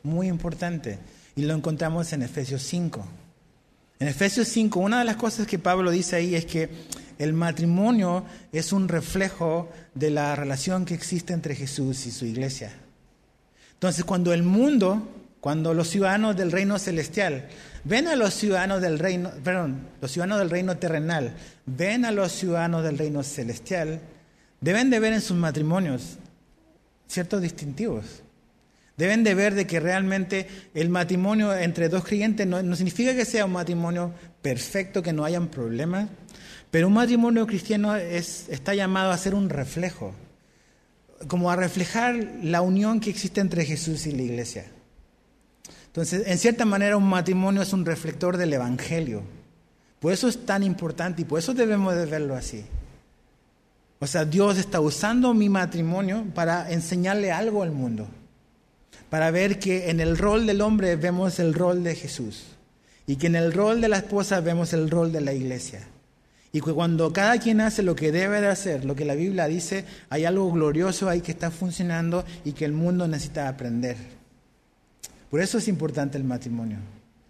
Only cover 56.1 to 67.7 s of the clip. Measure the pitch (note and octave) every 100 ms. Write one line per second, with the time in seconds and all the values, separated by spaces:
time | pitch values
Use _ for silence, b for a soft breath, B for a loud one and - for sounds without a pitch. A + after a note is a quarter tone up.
56.1 | G#3 G#3+ D#3+ E3 F3 E3+ E3+ D#3+ F3+ F3+
57.1 | G#3 G3+ E3+ A3+ G#3 F3 D3 B2 A2 G#2
58.1 | - - _ _ _ _ _ _ B B
59.1 | D#3+ D#3+ E3 G3 G3 F#3+ F#3 F3+ E3 E3
60.1 | E3 G#3 G#3+ A3 G3+ G#3 G#3+ F#3+ E3+ F3
61.1 | F3+ F#3+ F3 E3+ D3+ F3 F3+ E3+ D#3 C#3+
62.1 | - A2+ - - - _ b b b -
63.1 | C3+ E3+ E3+ E3 E3 G#3+ A#3 A3+ G3 G3
64.1 | G3+ G3 G3 E3 E3+ E3+ E3 D#3 E3+ E3
65.1 | D#3+ C#3 C#3 B2+ B2+ - G#2 G#2 - _
66.1 | _ b b b D3+ D3+ D#3 E3+ E3 D#3+
67.1 | F3 G3+ A#3+ A3+ A3 A3